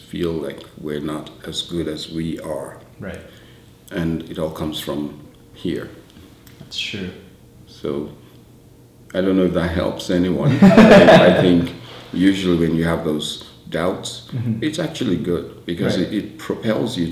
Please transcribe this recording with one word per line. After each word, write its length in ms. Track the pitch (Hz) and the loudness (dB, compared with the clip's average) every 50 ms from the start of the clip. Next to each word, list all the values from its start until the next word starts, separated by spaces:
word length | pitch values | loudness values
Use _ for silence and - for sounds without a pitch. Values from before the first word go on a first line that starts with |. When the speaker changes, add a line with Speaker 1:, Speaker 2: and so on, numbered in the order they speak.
| - - | -16 -12
Speaker 1:
feel 220 | - 85 85 82 82 | -6 -4 -4 -2 -2
like 320 | 80 71 69 67 - - - - - | -4 -6 -8 -10 -12 -16 -20 -18 -14
we're 200 | - 76 76 73 73 78 78 | -10 -8 -8 -6 -6 -6 -8
not 160 | 76 76 - - - - | -8 -10 -14 -18 -18 -14
as 160 | 82 78 - - | -12 -10 -10 -10
good 240 | - 85 85 80 | -8 -6 -6 -6
as 240 | 76 78 73 - - | -6 -6 -8 -10 -10
we 300 | 82 82 82 82 76 - | -8 -6 -6 -6 -6 -8
are. 400 | - 80 76 69 69 - - - - - - - | -8 -8 -8 -8 -8 -10 -14 -18 -20 -20 -18 -16
Speaker 2:
Right. 220 | 110 92 82 85 - - - - - - - - - - - - - - - | -14 -12 -12 -14 -16 -18 -20 -20 -20 -20 -20 -20 -20 -20 -20 -20 -18 -10 -6
Speaker 1:
And 360 | 95 82 82 82 80 - - | -4 -4 -2 -4 -4 -6 -8
it 60 | 80 87 | -8 -6
all 120 | 80 78 | -6 -6
comes 300 | - - 82 76 76 - | -6 -6 -6 -6 -6 -8
from 400 | - 78 71 73 73 73 - - - - - - - - - | -8 -6 -6 -6 -6 -8 -8 -12 -20 -20 -20 -20 -20 -20 -14
here. 340 | - - 90 - 55 - - - - - - - - - - - - - - - - | -10 -6 -6 -6 -6 -8 -12 -16 -20 -20 -20 -20 -20 -20 -20 -20 -20 -20 -20 -20 -20
Speaker 2:
That's 180 | - - - | -20 -14 -10
true. 340 | - - - - 101 92 90 - - - - - - - - - - - - | -10 -8 -8 -8 -8 -10 -10 -12 -14 -18 -20 -20 -20 -20 -20 -20 -20 -20 -20
Speaker 1:
So, 420 | - - - 78 71 71 76 - - - - - - - - - - - - - - - - - - - - - - | -16 -10 -8 -6 -6 -6 -8 -10 -12 -18 -20 -20 -20 -20 -20 -20 -20 -20 -20 -20 -20 -20 -20 -20 -20 -20 -18 -8 -4
I 60 | 185 | -2
don't 160 | - 190 190 | 0 2 2
know 80 | 92 92 | 2 2
if 80 | 90 - | 2 2
that 160 | - 82 87 | 0 0 0
helps 400 | 87 92 - 101 - - - - | 0 -2 -2 -2 -4 -6 -4 -2
anyone. 480 | 92 87 90 92 85 139 147 147 131 - | 0 0 2 2 0 0 2 2 4 6
Speaker 2:
<laughs> 40 | 196 | 6
Speaker 1:
I, 720 | 190 - 214 220 226 202 190 175 - 165 - - 180 180 - | 8 8 8 8 10 10 10 10 10 10 10 8 8 6 6
I 20 | |
think 320 | 98 90 87 85 85 - - - - - - - - - - | 6 6 6 4 4 0 -4 -10 -16 -20 -20 -20 -16 -8 -2
usually 440 | 87 92 98 98 95 92 92 87 85 82 | 2 4 4 4 4 2 2 2 2 2
when 80 | 80 82 | 2 2
you 80 | 82 82 | 2 0
have 200 | 82 82 76 78 | 0 0 -2 -2
those 440 | 78 76 76 73 - - - - - - - - - | -2 -4 -4 -4 -6 -10 -12 -14 -18 -20 -20 -12 -8
doubts, 600 | 82 80 85 92 104 - - - - - - - - | -6 -4 -2 -2 -2 -4 -6 -12 -12 -14 -14 -10 -8
Speaker 2:
Mm-hmm. 320 | 123 107 117 107 - 151 | -6 -4 -4 -4 -2 -4
Speaker 1:
it's 160 | 156 151 175 | -4 -4 -4
actually 380 | 165 147 - - - 110 90 82 | -6 -6 -6 -4 -4 -2 -2 -2
good 460 | 69 87 87 71 - - - - - | -2 -2 -4 -4 -4 -8 -14 -14 -10
because 300 | - 87 87 107 - - 92 | -8 -6 -4 -2 -2 -2 -2
Speaker 2:
Right. 100 | 87 - 107 | -2 -2 -4
Speaker 1:
it, 20 | 104 87 | -6 -6
it 140 | - - - | -8 -10 -12
propels 580 | - - 98 - - 113 - - 143 113 - 90 | -8 -8 -8 -4 -2 -2 -2 -2 -2 -4 -4 -4
you 80 | 85 82 | -4 -4